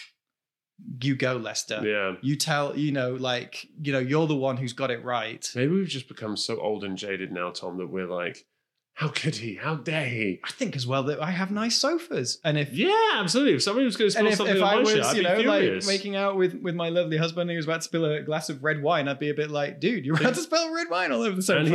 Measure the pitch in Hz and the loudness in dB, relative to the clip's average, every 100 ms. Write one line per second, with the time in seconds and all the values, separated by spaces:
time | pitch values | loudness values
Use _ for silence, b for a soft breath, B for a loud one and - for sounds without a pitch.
0 | - _ _ _ _ _ _ - - 127 | -12 _ _ _ _ _ _ -18 -14 -4
1 | 135 131 131 123 107 110 - 107 107 104 | -2 0 0 -2 -4 -6 -6 -2 0 0
2 | 95 92 131 147 160 147 143 - 151 139 | -2 -2 -2 -2 0 0 -2 -2 -2 0
3 | 127 131 127 123 104 - - - 143 135 | -2 -2 -2 -4 -6 -14 -14 -8 -2 0
4 | 127 151 160 143 135 127 123 120 131 117 | 2 2 2 2 0 -2 -4 -4 -4 -4
5 | 123 120 110 117 - 123 143 190 180 135 | -4 -4 -4 -8 -6 0 2 2 0 -4
6 | - - 110 98 - 113 104 104 101 92 | -10 -10 -6 -4 -4 -2 -2 -2 -4 -6
7 | 101 92 92 90 87 - 92 90 90 95 | -4 -4 -4 -4 -4 -6 -8 -8 -6 -6
8 | 90 90 87 - _ _ _ _ _ - | -4 -4 -4 -6 _ _ _ _ _ -6
9 | 156 - 156 110 113 92 147 156 175 156 | -4 -2 -4 -4 -6 -6 -6 -4 -4 -4
10 | 131 117 104 90 - - 220 135 123 135 | -2 -2 -2 -4 -8 -6 -6 -4 -2 -2
11 | 135 147 156 180 190 208 226 - 277 330 | -2 -2 -4 -2 -2 -2 0 0 0 -2
12 | - 165 127 - 160 147 143 143 339 440 | -2 -4 -4 -2 0 0 0 0 2 4
13 | 440 262 180 240 285 139 196 226 262 180 | 4 2 2 4 4 4 2 2 2 4
14 | 208 226 214 214 208 190 196 220 214 143 | 2 4 4 4 4 4 4 4 4 4
15 | 120 208 175 208 226 202 190 190 196 196 | 4 4 4 4 4 4 4 2 0 0
16 | 202 196 196 196 180 180 180 175 165 170 | 0 0 0 4 2 0 -4 -2 0 2
17 | 165 156 165 170 175 170 151 165 - 165 | 2 2 0 0 -2 -2 -2 -2 -2 0
18 | 156 151 139 156 156 139 151 151 147 165 | 2 0 -2 -4 -4 -2 -2 2 2 2
19 | 139 131 147 147 151 147 143 147 175 226 | 2 -2 -2 -2 -2 -2 -4 -2 0 0
20 | 135 160 - 285 320 320 330 330 339 349 | 0 2 2 0 0 0 0 -2 -2 0
21 | 349 233 226 185 190 147 160 | 0 0 0 0 2 4 4